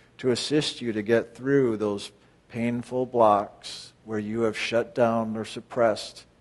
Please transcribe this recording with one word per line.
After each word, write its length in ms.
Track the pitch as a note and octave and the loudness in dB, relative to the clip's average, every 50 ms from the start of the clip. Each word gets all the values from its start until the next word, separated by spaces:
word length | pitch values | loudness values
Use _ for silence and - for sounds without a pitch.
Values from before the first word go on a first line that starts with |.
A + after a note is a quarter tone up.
| _ _ _ - | _ _ _ -4
to 100 | - B2+ | -2 -2
assist 520 | A#2+ - - - - D3+ C#3+ - - - | 0 0 -2 -2 0 0 0 -2 -6 -6
you 120 | A#2+ A#2 G#2 | -6 -6 -4
to 80 | G#2+ | -4
get 340 | G#2 A2 A#2 A2+ - - - | 0 2 2 2 0 -2 -8
through 420 | - B2 C3+ C#3 C#3 C3 A#2 G#2+ | -8 -2 2 2 4 4 2 0
those 340 | G#2 G#2+ G#2 G#2 G2+ - - - _ _ _ _ _ _ _ | 0 -2 -2 -2 -4 -8 -12 -16 _ _ _ _ _ _ _
painful 580 | - A2+ A#2 A#2+ A#2+ B2 A#2+ - B2+ B2+ B2+ | -6 -4 -2 -2 -2 -4 -6 -6 -4 -4 -4
blocks 840 | A#2+ B2 A#2+ A2+ G#2+ G#2 G2+ G#2 - - - - - - - - - _ _ _ | 0 4 6 6 6 6 4 2 -2 -8 -16 -16 -16 -16 -16 -16 -20 _ _ _
where 140 | A2 A2 G#2+ | -6 -6 -4
you 220 | G#2 G#2 A2 A#2 | -4 -4 -2 0
have 160 | A2+ A2 G#2 | 0 0 0
shut 360 | - - - A#2 A#2 A2+ - - | -2 -4 -2 0 0 0 0 0
down 420 | C3 A#2+ A2+ A2+ A#2 A2+ A2 A2 | 2 2 2 2 0 -2 -2 -4
or 100 | A2 G#2 | -6 -8
suppressed 800 | - - A#2+ - - - B2+ A#2 A2 G2+ - - - - - - _ _ _ | -8 -10 -12 -14 -6 0 2 2 2 2 0 -6 -12 -16 -18 -20 _ _ _